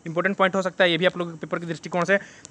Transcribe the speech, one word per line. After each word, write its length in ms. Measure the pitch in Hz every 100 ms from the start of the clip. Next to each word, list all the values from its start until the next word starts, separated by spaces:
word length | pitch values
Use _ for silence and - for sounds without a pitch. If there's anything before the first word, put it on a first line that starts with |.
| 170
इंपॉर्टेंट 300 | 160 180 196
पॉइंट 180 | 190
हो 80 | 196
सकता 220 | 185 -
है 60 | 185
ये 80 | 165
भी 80 | 180
आप 120 | 175
लोगों 140 | 175
के 60 | 165
पेपर 200 | 160 180
के 80 | 170
दृष्टिकोण 380 | 160 175 175
से। 140 | 170 196 - - -